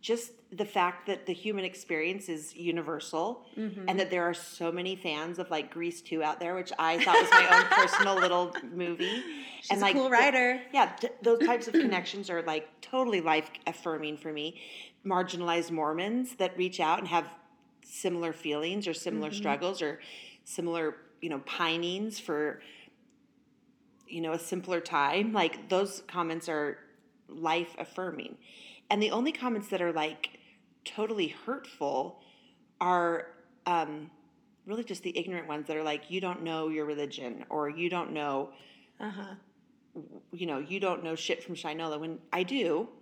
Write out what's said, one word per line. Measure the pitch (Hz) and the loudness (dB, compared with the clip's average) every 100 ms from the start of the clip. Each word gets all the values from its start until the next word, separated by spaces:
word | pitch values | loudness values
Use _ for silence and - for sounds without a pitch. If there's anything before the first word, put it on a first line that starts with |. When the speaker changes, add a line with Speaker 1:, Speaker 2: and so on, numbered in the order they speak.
Speaker 1:
just | - 233 - - _ | 0 -2 -2 -16 _
the | 175 | -6
fact | 202 196 180 180 - | -2 2 2 0 -4
that | 190 - | -4 -4
the | |
human | 180 214 208 | -4 -2 -2
experience | 190 190 - 160 160 196 196 | -4 -6 -4 0 0 -2 -6
is | 160 151 - | -8 -8 -6
universal | 170 165 151 151 - 160 190 247 - - | -2 -2 -2 -6 -4 -2 -2 -4 -12 -8
Speaker 2:
Mm-hmm. | 220 190 185 | -6 -4 -2
Speaker 1:
and | 190 | 0
that | 185 | 2
there | 180 | 2
are | 170 | 0
so | 170 - - 170 | 0 -8 -4 -4
many | 170 185 190 | -2 -4 -4
fans | 180 151 165 175 | -4 -4 -4 -6
of, | 180 | -4
like, | 156 143 | -4 -4
Grease | 170 170 170 | -6 -6 -6
two | - 160 | -6 -2
out | 151 147 | 0 -2
there, | 170 185 | -4 -4
which | 185 - | -4 0
I | 165 170 | 2 4
thought | - 453 | 8 8
was | - | 10
my | 466 349 440 | 10 10 8
own | |
Speaker 2:
<laughs> | - 392 539 | 8 6 6
Speaker 1:
personal | 392 196 190 | 4 4 4
little | 180 180 175 - - | 4 4 2 -4 -8
movie. | 175 175 170 180 226 339 294 269 - | -4 -4 -2 -2 -2 -6 -10 -12 -12
Speaker 2:
She's | - | -2
Speaker 1:
And, | 202 | 2
Speaker 2:
a | |
Speaker 1:
like, | 202 | 4
Speaker 2:
cool | 269 | 4
Speaker 1:
the | 262 | 6
Speaker 2:
writer. | 240 277 254 247 254 247 | 8 8 6 4 2 0
Speaker 1:
Yeah, | 277 190 - | 4 4 4
th-, | 247 - | -6 0
those | 214 226 285 | 4 6 6
types | 240 233 | 4 4
of | |
Speaker 2:
<clears throat> | 330 | 4
Speaker 1:
connections | 269 185 180 196 190 | 4 2 -2 -8 -4
are, | 170 | -2
like, | 165 156 156 - | 0 -2 -4 -18
totally | - 262 254 202 | -4 0 2 2
life-affirming | 160 156 156 - - 165 175 156 151 151 | 4 4 2 -8 -8 -6 -4 -4 -4 -6
for | 160 | -8
me. | 151 151 - - - - _ 196 | -6 -8 -10 -18 -18 -20 _ 0
Marginalized | 185 185 175 175 170 165 | 0 0 -2 0 0 0
Mormons | 160 151 160 196 233 254 - | 0 0 0 -2 -2 -2 -2
that | 185 180 | -2 0
reach | 185 185 | -2 2
out | 156 170 | 2 2
and | - | 2
have | 170 151 - - _ _ _ | 0 0 -14 -20 _ _ _
similar | - - 190 175 165 | -18 -4 -2 0 -2
feelings | 156 156 147 160 196 196 | -4 -4 -2 -2 -2 -4
or | |
similar | 156 180 160 151 | -4 -4 -4 -4
Speaker 2:
Mm-hmm. | 175 | -2
Speaker 1:
struggles | 202 139 175 190 | -2 0 -2 -2
or | 151 - - - - - | -4 -4 -12 -18 -20 -20
similar, | - - 175 170 156 - - _ | -12 -4 -2 0 -2 -4 -18 _
you | 165 | -6
know, | 143 | -6
pinings | 135 - 170 165 170 185 214 214 | -6 -2 0 0 0 -2 -4 -6
for, | - 151 151 113 - - - _ _ _ _ _ _ _ _ _ _ _ - | -4 0 0 -4 -14 -20 -20 _ _ _ _ _ _ _ _ _ _ _ -12
you | 165 | -6
know, | 165 | -4
a | 165 | -4
simpler | 165 185 185 175 | -4 -6 -2 -4
time. | 170 160 139 175 220 | 0 0 2 2 2
Like, | 214 165 - - | 2 2 0 0
those | 185 196 - - | 0 2 -4 -8
comments | 180 165 165 165 | -4 -2 -4 -4
are | 156 147 139 - _ _ _ - | -2 -2 -6 -16 _ _ _ -18
life-affirming. | - 165 170 170 - - - 185 156 - - - - - - _ | -4 0 0 0 -8 -10 -6 -6 -8 -12 -14 -20 -20 -20 -20 _
And | 208 | 2
the | 214 | 2
only | 214 269 | 2 0
comments | 311 254 220 202 | -2 -2 -2 -2
that | 190 | -2
are, | 175 | 0
like, | 160 156 156 - - - _ _ _ | 0 -2 -4 -10 -10 -20 _ _ _
totally | - - 214 220 160 | -12 -4 -2 0 -2
hurtful | - - 269 - - 143 135 - - - - _ _ _ _ | -2 -6 -8 -8 -4 -2 0 -4 -8 -20 -20 _ _ _ _
are, | 180 180 170 165 - - - _ - | 2 4 4 0 -4 -16 -20 _ 0
um, | 170 156 151 156 - _ _ _ _ - | 0 0 -6 -12 -18 _ _ _ _ -8
really | 220 | -6
just | 226 185 | -6 -6
the | 185 170 | -4 -4
ignorant | 175 175 156 | -4 -6 -6
ones | 151 147 | -8 -4
that | 156 | -2
are | |
like, | 156 151 - | -2 -4 -4
"You | 185 | -4
don't | 185 175 | -4 -4
know | 165 160 160 | -4 -2 -2
your | 156 151 | -2 -2
religion," | 147 147 - 127 113 - | -2 -4 -6 -8 -8 -6
or | 151 147 | -2 -2
"You | 156 175 | -2 -2
don't | 180 165 | -2 -4
know, | 156 147 135 139 - - - _ _ | -4 -2 -2 -4 -10 -20 -20 _ _
Speaker 2:
Uh-huh. | 214 196 196 196 _ _ _ _ _ | -10 -10 -12 -16 _ _ _ _ _
Speaker 1:
w-, | 170 - - _ | -18 -16 -20 _
you | 175 175 | -8 -4
know, | 139 | -4
you | 151 196 | -4 -2
don't | 190 175 | -2 -2
know | 165 | -4
shit | 160 - - | -6 -2 -4
from | - | -4
Shinola," | 160 160 156 165 151 | -8 -8 -6 -4 -4
when | 160 160 - | -6 -10 -4
I | 175 | -2
do | 180 269 175 156 233 - | 0 0 2 0 -2 -10